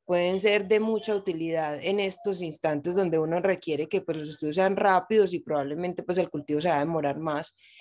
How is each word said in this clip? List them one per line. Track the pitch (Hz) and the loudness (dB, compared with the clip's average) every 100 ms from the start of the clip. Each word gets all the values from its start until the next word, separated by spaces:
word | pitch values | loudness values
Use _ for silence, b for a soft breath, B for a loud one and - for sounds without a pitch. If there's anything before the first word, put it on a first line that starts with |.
pueden | - 175 175 190 | -2 2 2 2
ser | 208 208 190 | 4 4 4
de | 214 | 2
mucha | 220 220 214 | 4 0 0
utilidad | 202 196 160 165 160 156 147 | -2 -2 -4 -2 0 -2 -2
en | - 202 | -2 0
estos | 196 - 202 180 | 0 -2 -4 -4
instantes | 175 151 160 147 151 180 | -6 -4 -2 -2 0 0
donde | 180 160 | 2 2
uno | 156 175 | 2 0
requiere | 190 180 - 143 156 | 2 0 -2 -4 -2
que, | 190 | -2
pues, | 185 156 | -2 -6
los | 147 | -6
estudios | 127 151 156 | -6 -4 2
sean | 190 196 | 2 4
rápidos | 208 185 180 220 190 | 4 4 4 2 2
y | 175 | -2
probablemente, | - 147 139 151 175 175 | -2 -2 -2 -4 -4 -6
pues, | - 180 | -2 -2
el | 170 | 0
cultivo | 151 139 147 | -4 -2 0
se | 170 | 2
va | 147 | 2
a | |
demorar | 151 165 143 143 | 2 0 -2 -2
más, | 160 147 - b b b | -2 -4 -6 b b b